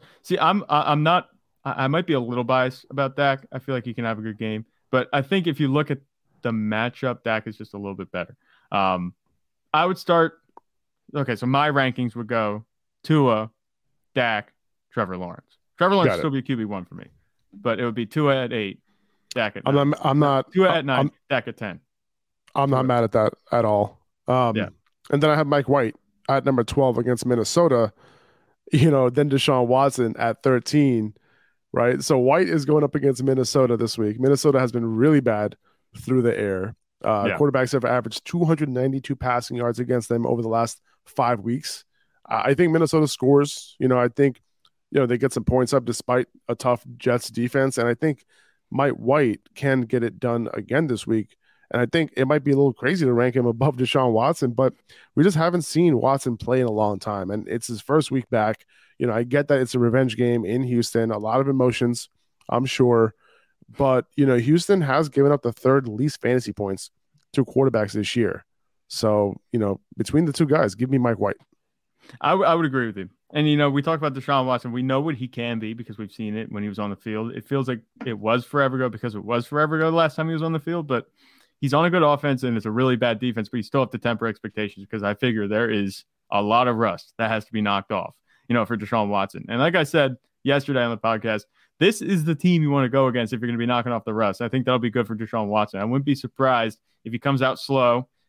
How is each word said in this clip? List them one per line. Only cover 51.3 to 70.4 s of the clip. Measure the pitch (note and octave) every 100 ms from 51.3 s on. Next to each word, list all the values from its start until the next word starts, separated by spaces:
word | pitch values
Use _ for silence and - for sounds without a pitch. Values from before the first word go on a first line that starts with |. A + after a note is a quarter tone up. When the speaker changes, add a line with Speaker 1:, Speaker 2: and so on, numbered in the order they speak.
| _ _ _ -
Speaker 2:
And | A#2
I | A#2+
think | E3 D#3 -
it | C3
might | D3+
be | C#3
a | C3+
little | C#3
crazy | - B2+ F3+ C3+
to |
rank | A#2+ B2 B2+
him | A#2+
above | A2+ C#3+ B2
Deshaun | B2+ C#3 B2+
Watson, | A2+ C3+ E3+ C3+
but | A#2 C3 - _ - _
we | -
just | F3+ D#3+
haven't | E3+ F3
seen | - D#3 F3 B2
Watson | B2+ C#3 B2+ A2+
play | - B2+
in | B2
a |
long | G#2+ G#2+ G2
time. | A2 G2+ F#2
And | G#2+ -
it's | A#2 -
his | G#2+
first | - D3+ -
week | C3 -
back. | A#2 G#2+ A2 _ _ _ -
You | B2
know, |
I | A2+
get | A#2+ C#3+ C#3+
that | C#3
it's | B2+
a | B2+
revenge | A#2+ B2+ C3 A2
game | A#2+ A#2+
in | F#2+ A#2+
Houston, | B2+ A#2+ A2+ A#2 A2+
a | G#2
lot | A2 C3
of | C#3
emotions, | C3+ B2+ A#2 A#2+ A#2+ - _ _ _ -
I'm | A#2 C3
sure. | - B2 A#2 A2+ - _ _ _ _ - -
But, | C#3 B2+ - -
you | C#3
know, | B2
Houston | A#2+ E3 - G3
has | C#3+ C#3 D#3
given | C#3 C#3
up | C#3+
the | A#2+
third | - C3+ C3+ A#2+
least | G#2+ D3 -
fantasy | A#2+ B2+ G#2
points | G2+ G2 F#2+ - _ _ _ _
to | -
quarterbacks | B2 C3 C3+ A2+ G#2
this | G#2+ G2 A#2+
year. | G#2 - - _ _ _ _
So, | - A2 G#2 G2+ - _
you | A#2+
know, | G#2 G2 _ -
between | A2+ D3+
the | E3
two | -